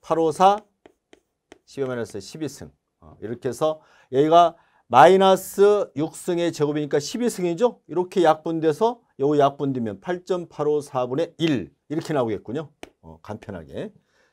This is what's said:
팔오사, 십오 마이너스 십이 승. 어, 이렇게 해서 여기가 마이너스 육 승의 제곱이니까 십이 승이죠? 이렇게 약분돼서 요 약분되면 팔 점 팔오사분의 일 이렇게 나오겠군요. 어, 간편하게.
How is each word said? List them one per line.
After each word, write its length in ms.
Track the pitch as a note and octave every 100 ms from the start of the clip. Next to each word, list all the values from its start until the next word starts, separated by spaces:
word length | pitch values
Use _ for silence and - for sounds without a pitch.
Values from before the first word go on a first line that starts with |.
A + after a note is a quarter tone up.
팔오사, 580 | - D#3+ D#3+ D3+ F#3 G#3 - _ - _ _ _ _ _ _ -
십오 240 | _ - C3
마이너스 320 | B2 A2 G#2
십이 280 | - D#3+ D3+
승. 220 | - D#2 _ _ _
어, 160 | D#2 D2+
이렇게 280 | G#2 A#2 C3
해서 320 | B2 D#3 D#3 _ _ _
여기가 420 | C3 D#3 E3 E3+ - _ _ _
마이너스 1040 | A#2+ D#3 F#3+ F#3+ F#3+ - - G3+ G#3 F3 C3+
육 180 | D#3
승의 380 | - - F3 E3+
제곱이니까 480 | - D3 D3+ D3 D3+
십이 280 | C#3+ A3+ A#3+
승이죠? 520 | A3 F3+ E3+ A#3+ A#3+ -
이렇게 340 | D3+ F3+ G3
약분돼서 800 | D#3+ D#3 E3+ E3 D#3+ D3 A3+ B3 _ -
요 200 | C#3 D3+
약분되면 600 | C#3 C#3+ C#3+ B2+ A2+ G2
팔 240 | - F3+
점 240 | F3+ F3+ E3+
팔오사분의 840 | - D3 D3+ C#3+ C3 B2 C3 E3 -
일 360 | E3 C3+ D#2 _ -
이렇게 260 | D#3 -
나오겠군요. 560 | D3+ A#2 G2 - B2 C#3+ _ - _
어, 160 | E2 D#2+
간편하게. 680 | - G#2+ - F2+ D2 E2 G3 - _ _ _